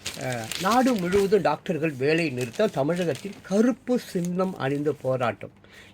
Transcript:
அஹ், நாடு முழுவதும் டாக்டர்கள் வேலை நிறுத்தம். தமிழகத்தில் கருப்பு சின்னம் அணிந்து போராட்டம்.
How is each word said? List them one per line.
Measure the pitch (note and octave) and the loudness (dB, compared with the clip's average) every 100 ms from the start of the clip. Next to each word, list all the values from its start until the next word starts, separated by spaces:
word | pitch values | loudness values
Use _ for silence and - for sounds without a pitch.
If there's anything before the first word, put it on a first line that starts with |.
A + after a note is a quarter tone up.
| - - | -12 -8
அஹ், | C3 A#2+ A2 - | -6 -6 -6 -2
நாடு | F#3 A#3+ C4 | 2 4 4
முழுவதும் | A#3 F3 G3 G3 G3+ | 2 2 2 4 4
டாக்டர்கள் | D3 D3+ - D#3 D#3+ C3 | 2 0 -2 -2 -2 0
வேலை | C#3 E3 D#3+ | 2 2 0
நிறுத்தம். | B2 B2 - G#3+ | -2 -4 0 0
தமிழகத்தில் | C#3+ C#3+ F3 E3+ C3 G3 - | 2 0 0 -2 -4 -8 -14
கருப்பு | - G3 A#3+ A#3+ - B3 | -2 2 4 2 -2 -2
சின்னம் | - F#3 F3 F3+ F#3+ - | -2 -6 -4 -2 -2 -2
அணிந்து | C3+ C#3+ D3+ C#3 | -2 0 -2 -2
போராட்டம். | C3 B2+ A#2+ G#2 G#2 - - - - | -2 0 -2 -4 -12 -18 -20 -20 -20